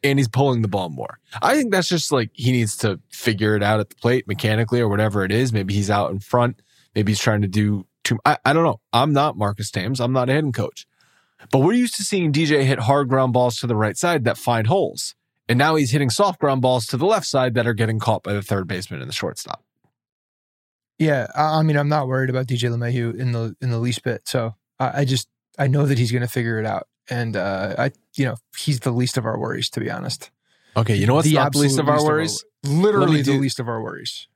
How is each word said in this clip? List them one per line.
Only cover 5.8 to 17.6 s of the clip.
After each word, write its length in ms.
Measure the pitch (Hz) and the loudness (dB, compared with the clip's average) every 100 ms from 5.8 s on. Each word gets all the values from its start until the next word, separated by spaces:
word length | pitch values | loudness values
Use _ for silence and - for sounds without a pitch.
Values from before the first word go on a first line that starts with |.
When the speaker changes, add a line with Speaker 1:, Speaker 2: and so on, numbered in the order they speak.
| 98 | 0
Speaker 1:
out 180 | 101 78 | 0 0
in 80 | 98 | -4
front. 460 | - 123 120 - _ _ _ 107 | -2 0 0 -2 _ _ _ -2
Maybe 160 | 104 | 0
he's 80 | 101 | 0
trying 240 | - 107 | 2 2
to 40 | 101 | 0
do 380 | 101 104 101 - _ | 0 0 0 -6 _
too, 140 | - 117 - | -4 0 2
I, 140 | 151 | 2
I 100 | 131 | 2
don't 100 | 151 | 2
know. 180 | 165 110 _ | 2 -2 _
I'm 220 | 117 143 | 0 2
not 240 | 143 151 92 | 2 0 0
Marcus 320 | 104 101 107 | -2 -2 -6
Thames. 300 | 101 92 127 | -6 -4 -2
I'm 120 | 120 | 0
not 160 | 131 123 | 0 2
a 40 | |
hitting 180 | 143 151 | 0 0
coach. 360 | 120 95 - - _ _ _ _ _ - | -4 -6 -8 -20 _ _ _ _ _ 0
But 80 | 135 | 2
we're 140 | 151 | 4
used 220 | 240 247 - | 4 0 -2
to 60 | |
seeing 280 | 196 202 165 | -4 0 0
D 160 | 143 156 | 2 2
J 160 | 147 135 | 2 2
hit 140 | 131 | 2
hard 280 | 113 139 135 | 2 2 4
ground 260 | 131 131 | 2 2
balls 240 | 123 123 - | 2 2 0
to 100 | 120 | -2
the 80 | 110 | 0
right 200 | 107 95 | 0 0
side 260 | 175 160 | 0 0
that 140 | 117 - | 0 -2
find 280 | - 117 110 | -2 0 2
holes. 480 | 190 156 - - - _ _ - | 2 0 -4 -12 -14 _ _ -2
And 120 | 120 | 2
now 160 | 147 160 | 4 4
he's 160 | 131 | 2
hitting 180 | 143 135 | 2 0
soft 300 | - 202 180 | 2 0 2
ground 240 | 147 135 | 0 2
balls 240 | 127 127 110 | 2 2 0
to 100 | 127 | -2
the 80 | 175 | 0
left 220 | 214 - | 0 0
side 260 | 139 127 | 0 0
that 140 | 120 | 0